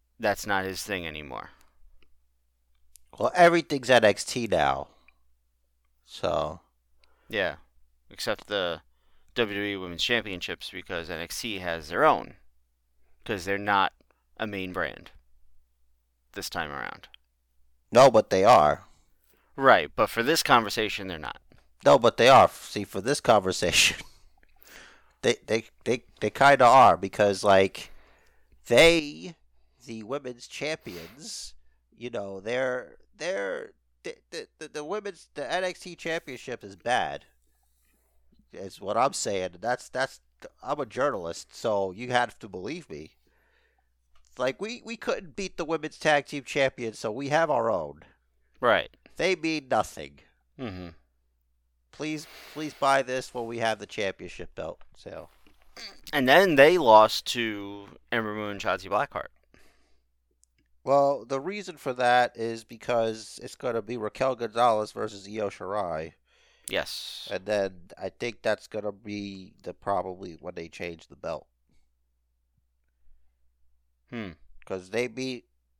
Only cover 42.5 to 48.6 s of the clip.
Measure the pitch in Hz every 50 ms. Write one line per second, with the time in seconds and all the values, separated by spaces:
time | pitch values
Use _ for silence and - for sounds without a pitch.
42.5 | 95 92 90 110 151 180 160 - - 73 78 78 _ _ _ _ _ _ _ _
43.5 | _ _ _ _ _ _ _ _ _ _ _ _ _ - _ _ _ - 127 131
44.5 | 131 - 185 220 240 233 - - 233 220 - - - - 98 151 - - 196 180
45.5 | - - 170 147 165 160 147 156 - - - 160 151 147 139 - - 147 131 -
46.5 | - 147 139 131 - - 123 113 107 - - 117 107 123 143 139 147 156 165 160
47.5 | 147 123 113 113 107 90 80 73 73 76 76 - _ _ _ _ _ _ _ _
48.5 | _ _